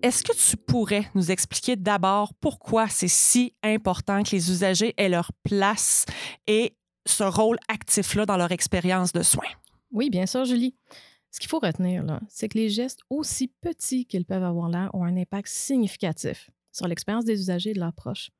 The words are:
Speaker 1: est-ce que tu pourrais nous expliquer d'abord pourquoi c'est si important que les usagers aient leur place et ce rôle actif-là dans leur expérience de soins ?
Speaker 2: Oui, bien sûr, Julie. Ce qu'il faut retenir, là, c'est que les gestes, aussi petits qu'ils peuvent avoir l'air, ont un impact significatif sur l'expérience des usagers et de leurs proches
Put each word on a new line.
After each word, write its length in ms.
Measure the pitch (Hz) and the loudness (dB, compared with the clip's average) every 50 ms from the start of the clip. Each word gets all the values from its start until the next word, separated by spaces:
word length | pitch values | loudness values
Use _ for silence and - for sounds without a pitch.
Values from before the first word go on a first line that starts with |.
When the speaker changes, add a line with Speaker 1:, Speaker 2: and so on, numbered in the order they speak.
Speaker 1:
est-ce 220 | - 247 247 - - | 2 2 2 2 0
que 80 | - | 0
tu 240 | 453 - - - - | 2 4 4 4 4
pourrais 540 | - _ - - 247 220 196 208 202 208 - - | 2 _ 0 2 2 2 2 0 0 0 0 0
nous 160 | 196 180 160 | 0 2 2
expliquer 440 | 190 180 - - - - - - 254 | 0 0 0 -4 -4 -4 0 0 -2
d'abord 580 | 202 180 208 208 196 175 190 196 208 208 208 - | 0 2 0 2 2 2 2 2 2 0 -2 -4
pourquoi 520 | _ - 302 - - - - 220 226 220 | _ -4 -4 -4 -4 -4 0 2 2 2
c'est 200 | 208 - - - | 2 0 0 0
si 460 | 180 - - - - - 247 247 240 _ _ - | 2 4 4 6 6 6 4 4 2 _ _ -2
important 580 | 214 214 220 214 190 180 - - - 196 196 208 | 0 0 2 0 0 -2 -2 -2 -2 0 0 0
que 60 | - | 2
les 200 | - 190 165 175 | 0 0 2 2
usagers 420 | 185 175 196 190 185 170 214 240 - | 0 2 2 2 2 2 2 0 2
aient 140 | - 202 190 | 2 2 2
leur 220 | 180 170 170 - - _ _ | 2 2 0 -2 -8 _ _
place 640 | - 208 202 196 196 214 - - - - - - - - - - - - _ _ | 0 2 2 4 2 2 2 2 2 2 2 2 0 -4 -10 -10 -12 -14 _ _
et 280 | - 214 220 247 - _ _ _ _ _ _ _ | 0 2 2 2 0 _ _ _ _ _ _ _
ce 180 | - - - 220 | -2 0 2 2
rôle 340 | 190 170 208 220 220 233 - - | 0 2 4 4 4 2 0 -2
actif-là 580 | - 220 208 - - - 208 190 - - 208 214 | -6 -6 -6 -2 0 0 0 2 0 0 0 0
dans 120 | 196 202 | 2 2
leur 140 | 180 175 170 | 2 2 0
expérience 600 | 185 170 - - - 185 165 180 185 185 180 175 | 0 -2 -2 0 0 0 2 2 2 2 0 0
de 120 | - 175 165 | 0 0 2
soins ? 260 | - - - - - - _ _ _ _ _ _ _ | 2 2 2 0 -8 -12 _ _ _ _ _ _ _
Speaker 2:
Oui, 180 | 262 208 262 294 | -4 -2 -2 0
bien 160 | 190 180 185 | 0 0 -2
sûr, 200 | 190 - 254 269 | -2 -2 -2 0
Julie. 300 | 247 254 240 240 262 - _ _ _ - - - - _ _ _ _ | 0 0 0 0 -2 -4 _ _ _ -20 -20 -20 -20 _ _ _ _
Ce 80 | - - | -14 -12
qu'il 100 | - - | -8 -4
faut 100 | - 320 | -4 -2
retenir, 440 | - 180 160 - 185 180 185 180 170 | -2 -2 -2 0 -2 -2 0 -2 -2
là, 180 | 160 151 - 220 208 | -4 -4 -6 -8 -12
c'est 180 | - - - | -10 -8 -8
que 100 | 214 - 220 | -4 -2 -2
les 100 | 220 214 | 0 0
gestes, 300 | 202 214 240 262 - - _ _ | 0 -2 -4 -6 -8 -12 _ _
aussi 420 | 262 294 302 - - - 262 254 _ _ | -6 -6 -4 -4 -4 -4 -4 -6 _ _
petits 460 | - 349 330 _ - - 262 254 247 | -8 -8 -6 _ -4 -4 -2 -2 -4
qu'ils 180 | _ - 185 175 | _ -4 -4 -4
peuvent 200 | - 190 190 185 | -2 -2 -2 -2
avoir 260 | 180 170 170 170 170 | -2 -2 -2 -2 -2
l'air, 220 | 170 175 190 196 - | -2 -2 -4 -4 -2
ont 100 | 190 175 | -2 -2
un 140 | 175 180 | 0 0
impact 320 | 180 180 - - 202 202 - | -2 -2 -4 -6 -8 -8 -6
significatif 1000 | - - - - 277 254 226 196 - - - 175 156 - - - - - - _ _ _ _ _ | -8 -6 -4 0 0 2 2 0 -2 -4 -4 -4 -4 -4 -6 -8 -8 -8 -12 _ _ _ _ _
sur 160 | _ - - | _ -6 -4
l'expérience 380 | 175 170 160 - - 208 233 233 | -4 -4 -4 -4 -4 -2 -2 0
des 140 | 220 220 202 | 0 0 0
usagers 320 | 190 185 180 175 185 214 | 0 -2 -2 -2 -2 -4
et 20 | 220 | -4
de 60 | 196 | -2
leurs 120 | 175 170 | -4 -4
proches 380 | 165 - - 120 196 - - - _ | -6 -6 -10 -10 -8 -8 -10 -16 _